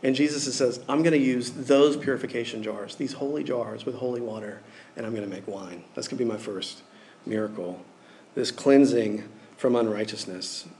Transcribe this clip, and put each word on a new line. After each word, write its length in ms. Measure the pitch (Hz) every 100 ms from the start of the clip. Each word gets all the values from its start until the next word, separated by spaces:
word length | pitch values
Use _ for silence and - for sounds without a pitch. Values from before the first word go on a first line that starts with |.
And 120 | 135 131
Jesus 380 | 147 147 139
says, 280 | 123 131 - -
"I'm 120 | 143
gonna 140 | 165 156
use 360 | 131 127 120
those 440 | - 127 139 147 147
purification 680 | - 123 123 120 113 110
jars, 340 | 107 104 104 -
these 180 | 139
holy 300 | - 139 147
jars 420 | 135 123 110 110 135
with 100 | 120
holy 240 | 127 123
water, 420 | 120 110 104 104 - - - -
and 80 | 110
I'm 100 | 113
gonna 120 | 101
make 200 | 95 95
wine." 360 | 98 92 87 - -
That's 140 | -
gonna 80 | 131
be 80 | 120
my 120 | 107
first 440 | - 98 - - - - - - -
miracle, 540 | 107 107 107 90 90 - - - - - -
this 160 | -
cleansing 720 | - 143 139 135 120 110 107 107 - - -
from 220 | 131 120
unrighteousness. 880 | 113 104 107 110 - 92 - - 85 -